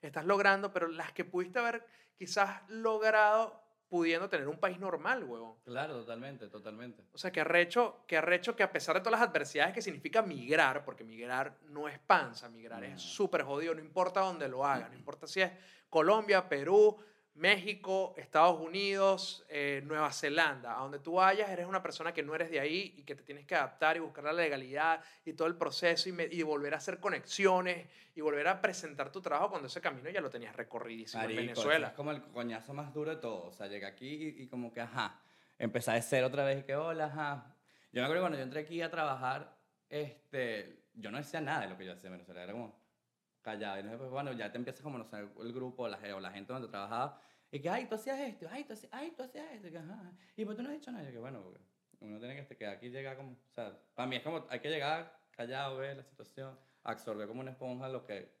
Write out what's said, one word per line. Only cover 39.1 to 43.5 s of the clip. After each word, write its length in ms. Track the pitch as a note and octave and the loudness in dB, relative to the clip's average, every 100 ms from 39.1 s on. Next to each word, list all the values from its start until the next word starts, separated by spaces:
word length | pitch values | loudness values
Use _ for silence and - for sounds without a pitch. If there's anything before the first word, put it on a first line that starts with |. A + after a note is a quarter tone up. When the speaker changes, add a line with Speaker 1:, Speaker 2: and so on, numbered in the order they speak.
| C3 B2+ C#3 - - _ _ _ | 0 -2 -2 -6 -18 _ _ _
Speaker 2:
este, 1000 | D3 C#3+ - _ C#3 B2 G#2+ F#2+ - _ | -6 -6 -8 _ -2 -2 -2 -8 -16 _
yo 160 | - G#2 | -14 -8
no 80 | B2 | -8
decía 220 | C#3+ E3 | -6 -6
nada 200 | C#3+ D3+ | -2 -2
de 60 | G2 | -4
lo 100 | F#2 | -8
que 60 | F#2+ | -12
yo 60 | |
hacía 160 | F2+ F#2+ | -12 -14
en 60 | |
Venezuela, 280 | F2+ F2 F2 | -16 -16 -14
era 100 | F2+ | -12
como 300 | A2 A#2 - _ _ _ _ _ _ | -10 -12 -14 _ _ _ _ _ _
callado. 360 | - | -10